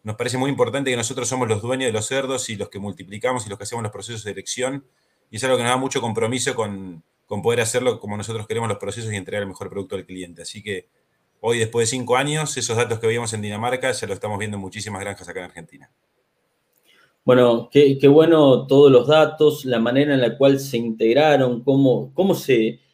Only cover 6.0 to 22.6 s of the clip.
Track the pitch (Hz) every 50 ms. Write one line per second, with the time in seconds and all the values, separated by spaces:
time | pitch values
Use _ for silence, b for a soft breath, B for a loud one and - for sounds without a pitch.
6 | 117 117 104 113 113 110 127 123 - 139 120 - 107 104 101 95 98 92 85 160
7 | _ _ _ _ _ - 104 101 - 117 117 120 113 110 - 123 127 123 110 120
8 | - 101 104 104 95 113 113 107 104 - 110 117 117 110 101 - 98 101 98 117
9 | 113 110 104 98 90 - 104 104 101 95 92 - 98 90 92 101 95 - 101 95
10 | 90 - 92 92 90 87 85 82 85 - - 107 98 107 98 90 - _ _ _
11 | _ _ _ _ _ _ _ _ - 117 120 117 110 110 113 117 113 110 131 127
12 | 120 110 123 127 139 147 151 156 151 - - 131 113 - 113 113 120 113 117 110
13 | 113 113 117 120 117 110 113 107 104 104 104 107 113 123 127 127 135 131 120 -
14 | 110 98 95 95 - 107 104 98 107 104 104 101 95 92 - 110 98 110 104 95
15 | 101 101 95 - 85 87 87 92 90 87 - 87 85 - _ - _ _ _ _
16 | _ _ _ _ _ _ _ _ _ _ _ _ _ _ _ _ _ _ _ _
17 | _ _ _ _ - 131 123 127 123 120 117 113 117 - - 143 147 139 135 139
18 | 143 139 143 160 160 165 165 160 147 135 127 113 - - 135 139 147 143 135 120
19 | 120 135 156 156 156 147 147 - 151 151 143 143 - 127 120 113 113 120 123 135
20 | 143 147 139 131 123 113 113 - 139 139 139 135 135 - 123 117 117 117 110 -
21 | 110 113 120 139 156 156 143 135 131 123 120 113 - 143 139 139 139 131 123 -
22 | - - - 175 190 196 170 - - - 127 113